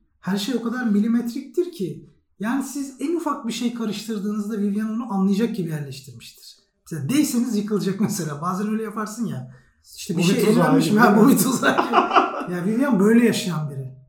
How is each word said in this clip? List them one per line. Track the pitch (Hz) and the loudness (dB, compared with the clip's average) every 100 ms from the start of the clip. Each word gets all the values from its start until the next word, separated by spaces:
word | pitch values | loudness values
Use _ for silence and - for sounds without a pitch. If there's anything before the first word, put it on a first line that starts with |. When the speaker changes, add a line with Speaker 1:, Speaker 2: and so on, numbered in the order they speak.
| _ _ | _ _
Speaker 1:
"her | - 196 | -4 -4
şey | - 233 | -2 -4
o | |
kadar | 226 254 233 | -4 -4 0
milimetriktir | 202 226 233 - 285 - - 339 | 0 2 0 -2 -8 -6 -4 -4
ki, | - 175 143 - _ _ _ | -4 -8 -8 -16 _ _ _
yani | 208 269 | -4 -4
siz | - 285 269 - | -4 -8 -10 -6
en | 294 339 | -4 -2
ufak | 302 - 233 | -4 -4 -6
bir | |
şey | - 240 | -4 -4
karıştırdığınızda | 233 220 190 - 214 202 214 202 214 | -4 -6 -6 -6 -6 -4 -4 -4 -2
Vivian | 202 202 220 | -2 -2 -4
onu | 220 262 | -4 -4
anlayacak | 196 196 196 233 - | 0 2 2 0 -2
gibi | 160 | -4
yerleştirmiştir." | 151 139 127 - 117 - - - - _ _ - | -6 -8 -12 -18 -20 -20 -20 -20 -20 _ _ -12
Mesela | 160 131 | -8 -2
değseniz | 285 - 240 247 208 | 0 2 0 0 -2
yıkılacak | 202 208 175 190 | -2 -2 -2 -2
mesela. | 208 - 151 147 | -2 -2 -6 -6
Bazen | 170 185 214 | -4 -4 -2
öyle | 220 | -4
yaparsın | 220 220 208 - 202 | -6 -8 -8 -6 -6
ya. | 131 123 - _ _ _ - | -6 -10 -18 _ _ _ -16
İşte | - 175 | -4 2
bir | |
Speaker 2:
Bu | 175 | 2
Speaker 1:
şey | 240 | 4
Speaker 2:
bir | 208 | 4
tuzağı | 175 | 4
Speaker 1:
ellenmiş | 165 269 - | 4 4 4
Speaker 2:
gibi. | 214 | 6
Speaker 1:
mi? | |
Ha, | 233 208 | 6 8
bu | 269 | 8
bir | 202 | 6
tuzağı | 269 - 269 - - | 4 2 2 0 2
gibi. | 233 | 0
Speaker 2:
<laughs> | - 339 - - - | 4 2 2 -4 -6
Speaker 1:
Ya | 175 175 | -4 -2
Vivian | 226 285 208 | 0 2 4
böyle | 208 233 233 | 6 6 4
yaşayan | - 185 156 147 | 2 -2 -4 -4
biri. | 135 131 - | -8 -12 -14